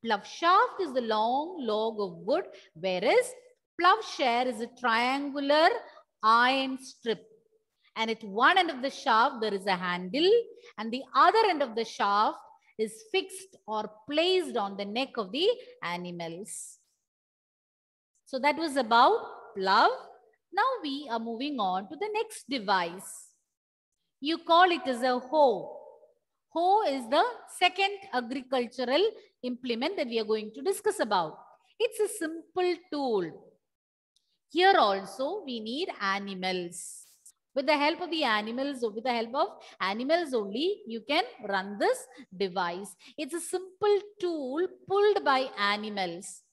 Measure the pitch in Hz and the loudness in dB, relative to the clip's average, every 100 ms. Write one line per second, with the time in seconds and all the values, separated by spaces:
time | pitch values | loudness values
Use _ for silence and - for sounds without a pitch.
0 | 226 208 - - 339 381 480 - 349 254 | -2 -4 -4 -2 4 4 4 0 -4 -4
1 | 226 214 220 262 311 370 240 214 220 220 | 0 0 0 0 -4 -6 -2 -2 -2 -2
2 | 196 170 175 277 - - - - 185 180 | -6 -6 -2 -2 -2 -14 -20 -8 -4 0
3 | 214 440 - - - _ _ - 349 427 | 2 2 2 -8 -20 _ _ 2 4 4
4 | - - 269 233 254 220 233 - 247 226 | 0 -2 0 0 -2 -4 -10 -4 0 2
5 | 247 269 285 277 277 294 339 466 - - | 2 0 -4 -4 2 4 4 2 -8 -20
6 | _ _ 214 226 247 269 269 262 - - | _ _ 4 6 6 2 -2 -6 -12 -10
7 | 233 208 - _ _ _ _ _ _ - | -4 -4 -6 _ _ _ _ _ _ -4
8 | 226 220 214 196 262 370 349 277 262 - | -2 -2 -4 4 6 6 2 0 -6 -4
9 | - 220 233 254 214 202 196 180 180 180 | 2 6 4 2 -4 -2 0 0 0 -2
10 | 185 220 349 466 466 - - - 220 247 | -2 2 6 4 2 -12 -20 -10 -6 -6
11 | - 254 320 415 440 320 269 220 226 - | -2 6 6 6 4 2 -2 -2 -6 -2
12 | 208 202 226 320 - _ _ - 220 - | 2 4 2 0 -14 _ _ -6 -6 -6
13 | - 381 381 - - - - 214 214 - | -4 -4 -2 -12 -18 -20 -6 -6 -6 -10
14 | - 196 349 370 302 233 202 196 202 214 | -4 0 2 2 0 -4 -4 -4 -6 -4
15 | 262 - 190 240 381 480 - - 170 175 | -4 -6 -6 0 0 0 -6 -12 -8 -6
16 | 180 175 170 165 220 - - - _ _ | -8 -8 -10 -10 -12 -14 -16 -20 _ _
17 | _ _ _ _ _ _ _ _ _ _ | _ _ _ _ _ _ _ _ _ _
18 | _ _ _ 262 277 294 330 269 233 233 | _ _ _ 0 0 2 0 -2 4 8
19 | 262 453 - - - - 190 202 330 508 | 8 6 -2 -14 -14 -4 2 6 6 2
20 | - - _ _ _ 370 480 508 311 277 | -10 -20 _ _ _ 0 0 0 -6 -8
21 | 294 233 226 220 285 277 196 185 202 294 | -6 -6 -4 -6 -6 -2 -2 -2 -6 -8
22 | 427 427 453 - - 269 202 190 175 180 | -4 -4 -4 -8 -8 -6 0 0 0 -8
23 | - - - _ _ _ _ _ _ _ | -16 -18 -20 _ _ _ _ _ _ _
24 | _ _ 277 330 330 330 370 339 269 247 | _ _ -6 -6 4 8 8 4 -2 -2
25 | 254 247 247 311 277 190 - - - - | 0 0 0 4 6 4 -4 -14 -18 -20
26 | _ _ _ _ _ 320 359 403 381 269 | _ _ _ _ _ -2 4 4 2 -4
27 | 233 285 453 466 - - 359 359 392 403 | 0 0 0 -2 -16 -2 -2 2 -2 -2
28 | - - 233 277 247 262 240 - 240 277 | -6 -6 -4 -8 -4 -4 -4 -6 -2 2
29 | 427 - - _ 247 247 254 226 262 381 | 2 -2 -20 _ -10 -8 -6 -4 -4 -4
30 | 269 226 214 220 214 214 277 392 427 - | -4 -2 -2 -2 -4 -6 -4 -2 -2 -2
31 | 262 202 160 - - _ _ _ 453 - | 0 0 -2 -8 -20 _ _ _ -4 0
32 | 415 - 320 330 - - 359 339 _ 294 | -4 -2 -8 -8 -8 -2 -2 -2 _ -4
33 | 269 214 170 - - _ _ _ _ _ | -2 -2 -2 -8 -20 _ _ _ _ _
34 | _ _ _ _ _ 311 370 381 226 196 | _ _ _ _ _ 2 4 6 4 2
35 | 185 - 269 403 302 233 220 262 - - | -4 -6 -6 -6 -8 -10 -8 -8 -8 -6
36 | 202 196 202 190 185 185 175 175 - - | -4 -4 -4 -6 -4 -4 -6 -10 -16 -18
37 | - _ - _ _ - 269 294 294 330 | -20 _ -20 _ _ -6 0 2 2 -2
38 | 349 330 277 214 214 240 277 269 233 208 | -6 -2 0 0 -2 -6 -6 -4 -4 -4
39 | 233 240 226 269 381 - - - 185 208 | -4 -2 -2 -2 -2 -4 -20 -6 -4 -4
40 | 262 330 330 254 202 214 339 403 - 226 | 0 0 0 -4 -4 -2 -2 -4 -8 -12
41 | 202 294 480 - 208 196 196 208 339 508 | -2 -2 -2 -8 -4 -4 -4 -2 0 0
42 | - - 254 180 196 180 175 175 202 - | -6 -20 -20 -6 -4 -2 -4 -4 -12 -16
43 | - 254 294 330 - 370 381 - 415 415 | -20 -12 -8 -8 -6 -8 -8 -2 2 2
44 | - _ 359 320 262 277 370 - - 392 | 0 _ -6 -4 -4 -4 -4 -6 -2 2
45 | 415 392 285 262 262 - 202 208 214 202 | 4 4 2 2 0 -2 0 0 -4 -4
46 | 180 170 - - _ | -4 -6 -12 -18 _